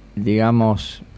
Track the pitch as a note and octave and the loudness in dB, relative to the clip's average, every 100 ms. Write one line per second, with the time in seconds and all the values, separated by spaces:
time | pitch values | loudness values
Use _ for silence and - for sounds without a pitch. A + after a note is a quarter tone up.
0 | - - G2+ G#2+ A2+ A#2 A2 G#2 - - | -16 -8 -2 2 2 2 2 0 -4 -14
1 | - | -20